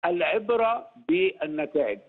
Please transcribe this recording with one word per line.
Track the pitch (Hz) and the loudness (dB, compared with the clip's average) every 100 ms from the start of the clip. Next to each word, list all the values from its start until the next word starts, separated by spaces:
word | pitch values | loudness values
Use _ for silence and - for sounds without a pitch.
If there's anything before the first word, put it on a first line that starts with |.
| 175 | 0
العبرة | 175 156 196 208 233 226 233 - - - | 0 0 0 0 2 2 0 -6 -20 -2
بالنتائج. | 170 190 - 151 151 147 151 123 101 | 2 2 0 -6 -4 -2 0 0 -2